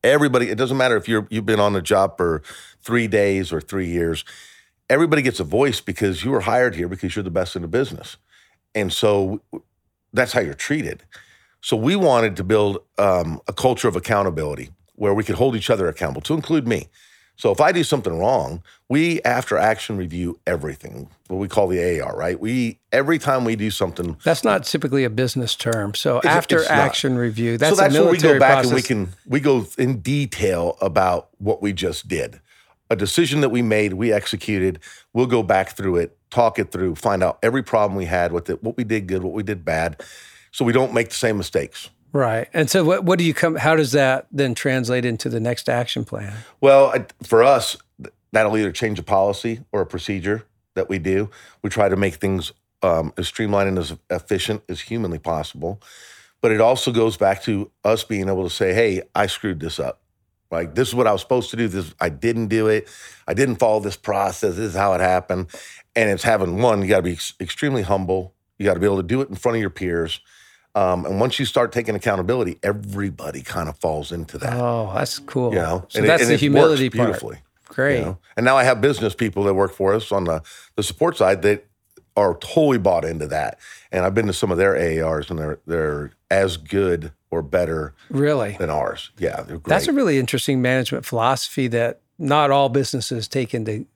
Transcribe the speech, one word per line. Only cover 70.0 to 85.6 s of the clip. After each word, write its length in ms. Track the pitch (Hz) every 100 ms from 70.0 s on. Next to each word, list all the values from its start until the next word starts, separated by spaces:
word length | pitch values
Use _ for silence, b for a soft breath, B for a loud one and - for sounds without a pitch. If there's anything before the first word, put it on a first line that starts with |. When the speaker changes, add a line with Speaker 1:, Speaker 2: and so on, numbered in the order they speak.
| 80 - b b b b b 104
Speaker 1:
Um, 300 | 92 90 73
and 140 | 98
once 180 | 120 -
you 80 | 117
start 260 | - 120
taking 220 | 120 113
accountability, 640 | 104 - 98 90 127 92 82
everybody 800 | - 104 101 98 101 78 76 69
kind 260 | - - 78
of 80 | 76
falls 340 | 85 78 73
into 280 | 85 82 -
that. 140 | - 123
Speaker 2:
Oh, 320 | 120 117 107 101
that's 240 | 143 -
cool. 320 | - 131 123
Speaker 1:
You 60 | 104
know? 260 | 80 90 87
Speaker 2:
So 80 | 104
Speaker 1:
And 80 | 110
it, 20 |
Speaker 2:
that's 160 | -
Speaker 1:
and 60 | 120
Speaker 2:
the 20 |
Speaker 1:
it 20 | 117
works 40 |
Speaker 2:
humility 480 | 143 139 160 147 131
part. 180 | 110 117
Speaker 1:
beautifully, 280 | - - - _ _ _
Speaker 2:
Great. 320 | - 135 131
Speaker 1:
you 60 | 85
know? 120 | 95 b b
And 80 |
now 140 | 123 135
I 60 |
have 180 | 127 123
business 320 | 135 113 107
people 300 | - 113 98
that 100 | 101
work 180 | 95 98
for 220 | - 95
us 180 | 107 110
on 120 | 98
the, 180 | 87 80 78 B B -
the 60 |
support 340 | 104 - 170 -
side 280 | 95 98
that 240 | 101 104 _ _ _ _ _ -
are 160 | 101 85
totally 400 | - - 151 123
bought 260 | 98 87 80
into 220 | 82 76
that. 320 | 78 65 - B B B
And 120 | 95
I've 120 | 90 98
been 100 | 104
to 80 |
some 180 | 90 101
of 60 | 87
their 180 | 98 85
A 220 | 85 80
A 100 | 80
Rs, 220 | 80 71
and 80 | 82
they're, 220 | 76 76